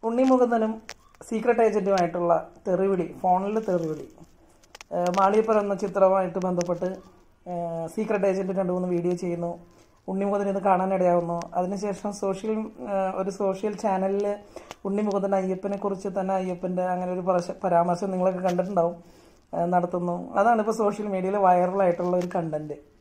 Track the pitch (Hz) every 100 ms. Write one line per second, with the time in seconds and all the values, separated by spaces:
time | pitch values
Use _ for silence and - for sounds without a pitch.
0 | 226 233 262 262 240 233 220 220 - -
1 | _ - - 220 233 233 226 208 185 196
2 | 170 175 175 165 - - - 180 196 190
3 | 160 - 185 180 196 220 220 180 165 147
4 | 135 - - _ _ _ _ - - 175
5 | 180 180 190 214 220 214 208 196 202 185
6 | 190 190 185 185 185 180 175 170 185 185
7 | - _ _ _ - 175 170 165 165 190
8 | 214 208 196 190 185 190 180 180 180 175
9 | 175 180 180 170 170 175 - _ _ _
10 | - 190 196 202 202 196 196 185 190 190
11 | 180 175 170 170 - 180 180 202 208 185
12 | 208 202 196 190 220 220 220 - 233 196
13 | 190 190 190 175 196 190 214 196 214 190
14 | 190 196 202 202 - - - - 196 202
15 | 208 196 196 196 190 185 202 202 202 190
16 | 196 190 185 190 185 180 185 180 185 180
17 | 180 180 185 180 175 - 190 170 175 175
18 | 202 185 185 185 185 175 180 190 170 170
19 | - - - _ _ 170 170 180 175 180
20 | 175 175 175 - 214 226 214 226 208 202
21 | 208 190 185 202 190 180 180 196 185 175
22 | 180 180 175 180 165 151 151 143 - _